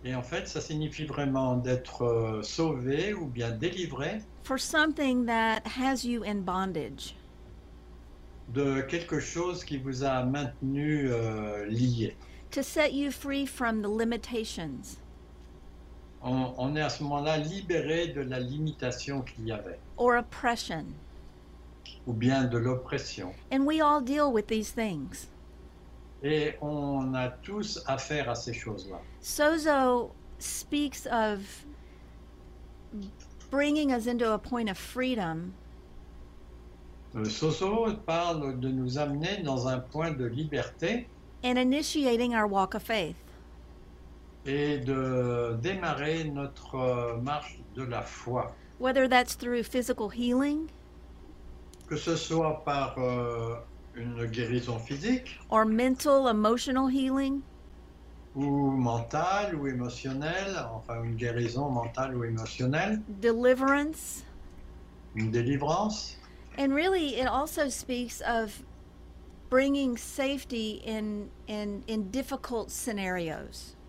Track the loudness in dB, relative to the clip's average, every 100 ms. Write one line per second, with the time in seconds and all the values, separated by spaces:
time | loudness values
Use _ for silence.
0 | -4 -4 -2 -4 -2 -6 -2 -2 -2 -4
1 | -4 0 2 4 4 2 2 0 0 0
2 | 4 4 4 0 -4 0 2 2 2 2
3 | 2 -2 -4 -2 -2 0 -2 -2 -4 -2
4 | -2 -4 -8 -16 -2 -2 2 4 4 4
5 | 4 4 4 4 4 2 -2 0 2 2
6 | 0 -2 0 -2 0 0 0 0 -4 -6
7 | -12 -12 -18 -20 -18 -18 -18 -18 -18 -18
8 | -18 -18 -18 -16 -6 0 2 2 0 -2
9 | -2 -2 -2 -2 -2 -2 -4 -6 -4 0
10 | 2 2 2 0 -2 -2 -2 0 2 2
11 | 4 2 0 0 -2 -4 -2 2 4 4
12 | 0 -2 -16 -18 -6 -4 -2 2 2 4
13 | -2 -2 -2 -2 -2 0 0 2 0 2
14 | 2 0 -2 -4 -4 -4 -6 -6 -10 -14
15 | -16 -18 -20 -20 -18 -18 -18 -18 -18 -18
16 | -18 -10 -2 0 0 0 0 2 0 0
17 | -2 0 2 2 0 -4 0 0 2 2
18 | 0 -2 -2 -2 -2 -2 -2 -2 -4 -4
19 | -4 -4 -4 -6 -6 -4 -6 -12 -12 2
20 | 6 6 4 0 0 0 -2 -6 -6 -12
21 | -14 -16 -18 -18 -20 -20 -18 -18 -18 -12
22 | -4 2 4 6 4 4 2 0 0 -4
23 | -4 -8 -8 -10 -2 2 4 6 6 6
24 | 4 4 4 4 2 0 0 -2 -2 -2
25 | -6 -10 -14 -16 -20 -18 -20 -20 -20 -18
26 | -18 -6 2 2 2 -2 -4 -2 0 0
27 | 2 0 0 -4 -8 -4 -4 -4 -2 -2
28 | 0 -2 0 -2 -4 -6 -6 -8 -8 -12
29 | -12 -14 -6 4 4 6 4 6 6 4
30 | 2 -8 -16 -12 -8 -8 -2 0 0 -2
31 | 0 2 2 0 -4 -12 -14 -16 -18 -20
32 | -18 -18 -18 -18 -18 -18 -18 -18 -12 -10
33 | -10 -12 -16 -18 -2 2 4 6 4 4
34 | 2 2 4 2 0 0 0 -2 -6 -2
35 | 0 2 0 -2 -6 -10 -16 -18 -18 -18
36 | -16 -16 -16 -18 -18 -18 -18 -18 -18 -18
37 | -10 -2 -2 2 2 2 2 4 2 0
38 | 0 0 2 0 -2 -2 0 0 0 0
39 | 0 0 0 -2 0 0 2 0 -2 -2
40 | -2 0 -2 -2 -2 -2 -4 -2 0 0
41 | -4 -14 -20 -4 2 4 4 4 2 2
42 | 4 4 4 4 4 4 2 0 0 0
43 | 0 -4 -14 -20 -18 -18 -18 -18 -18 -18
44 | -18 -18 -20 -12 -2 2 2 2 2 2
45 | 2 2 2 2 0 0 0 0 0 0
46 | 0 0 0 -2 -4 -8 -8 0 2 2
47 | 0 -2 0 -2 -4 -14 -14 -8 -4 -4
48 | -6 -10 -2 -2 -2 -8 -18 -2 2 4
49 | 6 6 4 -2 -2 0 0 0 0 0
50 | -2 0 2 4 4 2 -2 -10 -20 -20
51 | -18 -18 -18 -16 -16 -16 -18 -18 -6 -4
52 | 0 0 2 2 2 0 0 0 0 0
53 | 0 2 0 -2 -2 -4 -10 -16 -16 -10
54 | -8 -4 -4 -2 0 0 0 -4 -4 -4
55 | 2 2 0 -14 2 4 6 6 4 4
56 | 6 8 8 6 6 4 4 2 4 4
57 | 4 2 2 0 -4 -16 -18 -18 -18 -20
58 | -18 -18 -12 -2 2 4 4 4 4 2
59 | 0 0 2 4 2 0 0 0 -2 -4
60 | -4 -2 0 0 0 -2 -4 -8 -6 -4
61 | -2 0 0 2 0 2 0 0 -2 -2
62 | -2 0 -2 -2 -4 0 2 4 2 0
63 | -4 0 2 6 6 6 6 6 4 -4
64 | -8 -10 -12 -14 -14 -14 -16 -16 -18 -18
65 | -10 -2 2 2 4 2 4 4 2 0
66 | -6 -12 -18 -20 -14 0 2 4 4 4
67 | 2 0 2 2 0 0 0 0 -4 -2
68 | -2 -4 0 2 0 -4 -14 -18 -18 -18
69 | -18 -18 -18 -18 4 6 6 4 2 0
70 | -6 -2 0 0 -2 -2 -2 -4 -4 -2
71 | -2 -4 -6 -12 -8 -4 -4 -6 -2 -2
72 | 0 -2 -2 -4 -2 -4 -4 -4 -4 -2
73 | 0 0 0 -4 -8 -12 -16 -18